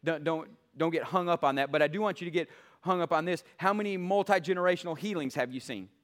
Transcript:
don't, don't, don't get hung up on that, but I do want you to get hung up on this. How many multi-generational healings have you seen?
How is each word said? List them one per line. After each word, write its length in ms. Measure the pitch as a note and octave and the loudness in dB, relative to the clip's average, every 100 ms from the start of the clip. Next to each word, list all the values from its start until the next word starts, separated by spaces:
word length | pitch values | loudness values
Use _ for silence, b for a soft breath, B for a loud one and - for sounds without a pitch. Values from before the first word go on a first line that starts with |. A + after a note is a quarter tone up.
don't, 180 | D3+ D#3+ | -2 -2
don't, 260 | D3+ D#3+ D3+ - _ - | -2 -4 -6 -20 _ -2
don't 140 | D#3+ | 0
get 120 | D#3+ | 0
hung 260 | - F#3 F3 | 0 0 2
up 140 | E3+ | 2
on 140 | C#3+ C3+ | 2 2
that, 160 | C3+ | 0
but 100 | D3 | 4
I 60 | D3 | 2
do 120 | E3 | 2
want 200 | G#3+ F3 | -2 -2
you 40 | |
to 60 | F3 | -4
get 180 | E3 D#3+ B B B | -4 -4 B B B
hung 180 | F3+ F3+ | -2 0
up 120 | E3+ | 2
on 120 | E3 | 2
this. 180 | E3 E3+ - b | 2 -4 -6 b
How 160 | F#3 | 0
many 240 | G#3 G#3 F#3+ | 0 -2 -4
multi-generational 1000 | F3+ G3 F#3+ G3 D#3+ F3+ F3+ F3+ F3 D#3 | 0 0 4 2 2 0 2 2 -2 -6
healings 380 | G3+ F#3+ C#3 | -4 -4 -4
have 180 | C#3+ B2 | -2 -4
you 60 | B2+ | -4
seen? 300 | - A2+ F#2+ _ | -8 -10 -10 _